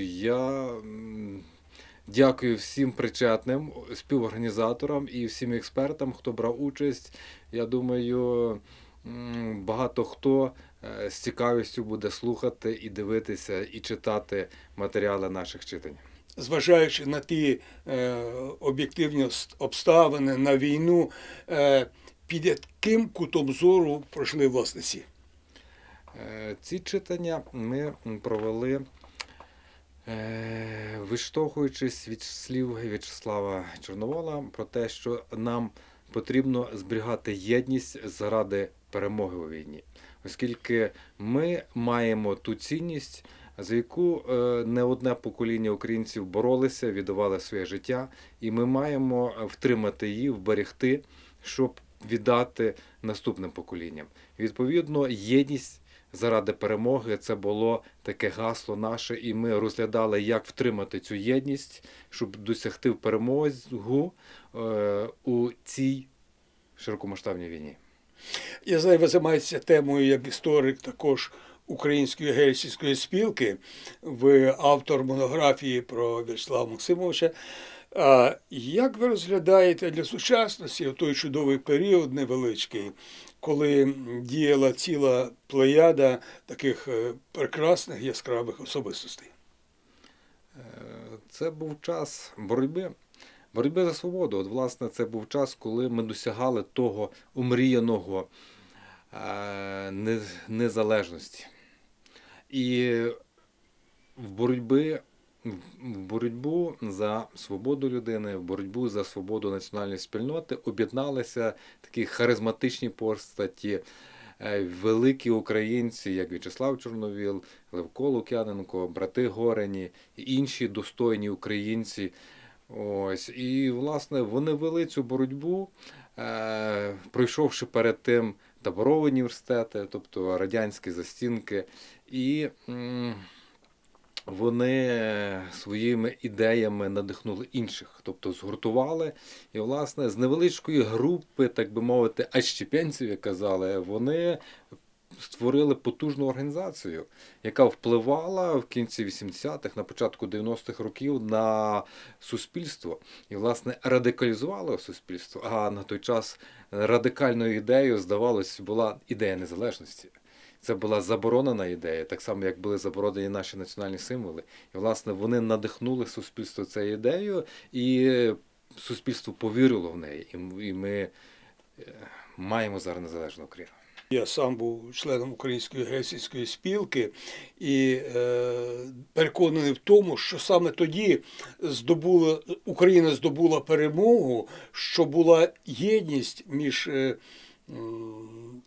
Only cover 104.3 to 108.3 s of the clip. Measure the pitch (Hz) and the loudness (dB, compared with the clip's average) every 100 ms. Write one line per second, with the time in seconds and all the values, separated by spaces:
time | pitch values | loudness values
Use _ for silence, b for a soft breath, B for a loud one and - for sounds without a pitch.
104.3 | 98 123 127 117 135 156 147 - _ _ | -2 0 0 2 2 2 -4 -10 _ _
105.3 | _ 117 92 - - 131 101 95 110 120 | _ -10 -10 -14 -16 -12 -10 -6 -4 -2
106.3 | 117 143 170 170 - 110 95 107 110 110 | -4 -2 0 -2 -4 -8 -2 -2 -2 -6
107.3 | - - 98 123 143 135 123 113 110 104 | -14 -10 -4 -2 0 0 -2 -4 -4 -4